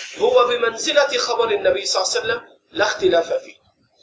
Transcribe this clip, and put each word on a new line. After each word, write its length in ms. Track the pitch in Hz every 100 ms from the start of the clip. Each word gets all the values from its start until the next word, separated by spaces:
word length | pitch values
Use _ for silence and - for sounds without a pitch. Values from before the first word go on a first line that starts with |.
| - -
هو 300 | 220 247 247
بمنزلة 680 | 240 226 220 320 285 269 247
خبر 340 | - 233 226
النبي 340 | 202 190 190 -
صلى 180 | 190
الله 120 | 185 233
عليه 40 |
وسلم، 380 | 220 - - _ _
لا 140 | 160 208
اختلاف 480 | - 185 170 -
فيه. 220 | - - - _ _ _ _